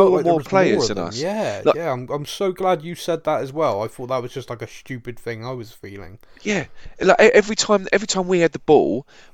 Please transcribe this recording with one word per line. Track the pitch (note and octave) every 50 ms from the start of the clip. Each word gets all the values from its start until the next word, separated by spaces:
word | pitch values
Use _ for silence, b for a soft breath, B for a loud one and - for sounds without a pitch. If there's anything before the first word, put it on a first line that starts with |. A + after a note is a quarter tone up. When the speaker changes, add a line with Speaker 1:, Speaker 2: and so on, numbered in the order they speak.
| G3 F3+
Speaker 1:
four | F#3
Speaker 2:
like | F3 E3
there | F3 E3+
Speaker 1:
more | D#3
Speaker 2:
was | C3 -
Speaker 1:
players | G3 F#3+ F#3 D3 G#2+ -
Speaker 2:
more | B2+ A2
Speaker 1:
than | G#2+ G2
Speaker 2:
of | E2+
them. | E2+
Speaker 1:
us." | G#2 A#2
Speaker 2:
Yeah, | D3+ F#3 G#3 A3 G3+ A#2+ G#2 G2 -
Speaker 1:
Like | - -
Speaker 2:
yeah. | D3 E3+ D#3 C3
I'm, | B2 B2+ B2+
I'm | C3+ D3 D3
so | - - - G3+ F#3+
glad | F#3 - F#3+ F#3 F#3 D#3+ D3
you | E3+ E3+
said | - - - E3 D#3+ -
that | D#3 D#3 A#2
as | C3+ C3+ B2+
well. | D#3 D#3 C3+ G2+ G2 A2
I |
thought | G#2+ - - B2+ B2
that | C3 B2+
was | A#2+ B2 -
just, | C#3 A#2+ -
like, | B2 A#2 A2+
a |
stupid | - - - - - C3 A#2+ - B2+ A2+ -
thing | - A#2+ A#2 A2 A2+
I | B2+ C3
was | B2 A2+ A2
feeling. | - - - G2 G2+ G2+ F#2 F2 F#2+ - b b b b b
Speaker 1:
Yeah, | G#3 G#3 F3+ C3+ - b b b b b b
like, | - F#3 - -
e-, | - G#3+ -
every | G#3 G3 G#3 A3
time, | - - - G#3 G3 F#3+ - -
every | G3+ G#3+ -
time | - F#3+ F3+
we | F3+ F#3 F3
had | E3+ D#3+
the | - -
ball, | - - D3+ B2 D2+ C#2+ F#2+ A#2+ - b b b b b